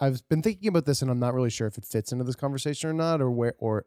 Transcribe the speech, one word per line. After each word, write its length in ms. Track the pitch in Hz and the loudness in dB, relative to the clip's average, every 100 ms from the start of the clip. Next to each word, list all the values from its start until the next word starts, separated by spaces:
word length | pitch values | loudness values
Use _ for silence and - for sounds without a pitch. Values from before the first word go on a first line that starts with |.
I've 260 | 139 127 - | 0 0 0
been 140 | 156 | 0
thinking 260 | 214 190 208 | 0 0 2
about 180 | 170 143 | 2 2
this, 160 | 135 | 0
and 80 | 131 | 0
I'm 80 | 123 | 0
not 160 | 123 | 0
really 160 | 127 123 | 2 0
sure 160 | - 110 | 0 -4
if 120 | - | -4
it 80 | - | -4
fits 260 | 110 - | -4 -2
into 140 | 127 123 | -4 -4
this 100 | 123 | -4
conversation 540 | 139 135 147 143 160 | -4 -4 -4 -4 -4
or 40 | |
not, 280 | 160 165 160 | 0 0 2
or 100 | 131 | 2
where, 240 | 120 117 - | 2 0 0
or, 280 | 113 107 | -2 -2